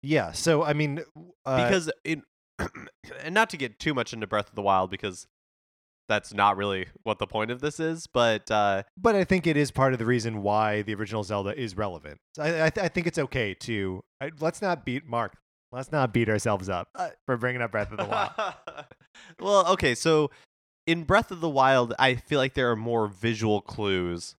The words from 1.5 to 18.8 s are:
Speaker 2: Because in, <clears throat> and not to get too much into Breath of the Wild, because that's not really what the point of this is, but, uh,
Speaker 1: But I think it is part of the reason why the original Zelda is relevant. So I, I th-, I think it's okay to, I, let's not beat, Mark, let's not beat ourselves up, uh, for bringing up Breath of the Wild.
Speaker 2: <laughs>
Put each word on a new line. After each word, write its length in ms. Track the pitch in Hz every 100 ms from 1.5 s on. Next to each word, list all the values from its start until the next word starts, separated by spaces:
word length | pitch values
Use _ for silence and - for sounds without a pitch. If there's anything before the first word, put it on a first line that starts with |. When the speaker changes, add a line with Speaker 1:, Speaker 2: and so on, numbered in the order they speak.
| 131
Speaker 2:
Because 260 | 120 190 156 -
in, 180 | - 156 - _ _ _
<clears throat> 640 | 170 - - _ - 131
and 120 | 151
not 160 | 190 220
to 60 | 165
get 220 | 131 107
too 160 | 156
much 180 | 139 117
into 140 | 113 107
Breath 220 | 107 104
of 60 |
the 80 | 110
Wild, 280 | 98 95 92
because 360 | 95 104 90 - _ _ _ _ _ _ _ _
that's 260 | 107 -
not 220 | 104 101 98
really 320 | 101 98 92 -
what 140 | - 107
the 80 | 104
point 240 | 110 110
of 100 | 123
this 180 | 143 147
is, 280 | 160 165 -
but, 420 | 127 117 107 -
uh, 320 | 107 101 98 101 -
Speaker 1:
But 160 | 202
I 100 | 202
think 220 | 180 190 165
it 100 | 151
is 140 | 143
part 220 | - 135
of 60 | 127
the 40 |
reason 380 | 113 123 113 110
why 400 | 101 104 107 104
the 120 | 104
original 280 | 104 104 107
Zelda 340 | 98 104 98 123
is 180 | 120 92
relevant. 420 | 104 85 76 73 _
So 80 | -
I, 240 | 151 165 160
I 40 |
th-, 140 | 185
I 40 | 185
think 180 | 185 170
it's 120 | 165
okay 360 | 139 135 107
to, 480 | 92 - 110 98 92 - _
I, 120 | 143 160
let's 200 | 156 -
not 240 | 202 170
beat, 220 | 113 127 143
Mark, 300 | 117 107 - _ _ _
let's 220 | 123 131
not 200 | 156 131
beat 160 | 117 113
ourselves 400 | 107 117 101 92
up, 200 | 90 - -
uh, 140 | 180 - -
for 100 | 123
bringing 260 | 123 123
up 80 | 117
Breath 220 | 107 101
of 60 | 107
the 60 |
Wild. 280 | 202 214 202 -
Speaker 2:
<laughs> 560 | 202 - - -